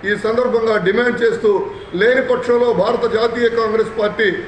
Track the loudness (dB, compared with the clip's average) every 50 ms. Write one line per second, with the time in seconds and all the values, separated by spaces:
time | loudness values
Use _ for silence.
0 | -2 -2 -2 -2 -2 -2 0 0 0 0 0 0 2 2 0 2 2 2 2 2
1 | 2 0 0 2 0 0 0 2 2 2 2 2 -2 -4 -10 -14 -14 -8 -2 0
2 | 2 2 2 2 2 0 -2 -2 0 0 2 2 2 2 2 0 0 0 0 0
3 | -2 -2 0 0 0 0 0 0 0 0 0 0 -2 0 0 0 -2 -2 -2 -4
4 | -4 -2 0 0 0 0 0 -2 -8